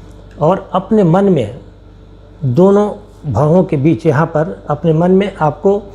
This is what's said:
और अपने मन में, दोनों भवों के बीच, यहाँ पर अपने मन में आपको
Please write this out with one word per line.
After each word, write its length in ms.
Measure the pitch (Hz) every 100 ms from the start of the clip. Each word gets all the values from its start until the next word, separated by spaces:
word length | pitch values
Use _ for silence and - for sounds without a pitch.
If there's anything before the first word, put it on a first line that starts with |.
| - - - -
और 300 | 151 190 -
अपने 300 | 190 190 214
मन 220 | 180 180 202
में, 340 | 160 104 - - - - - - - - - 135
दोनों 440 | 123 190 202 208 - - - 156
भवों 380 | 107 151 180
के 140 | 185 151
बीच, 280 | 143 156 165
यहाँ 200 | 139 160
पर 380 | 147 165 - -
अपने 240 | 147 170
मन 180 | 156 175
में 240 | 190 196 -
आपको 460 | 151 147 196 202 208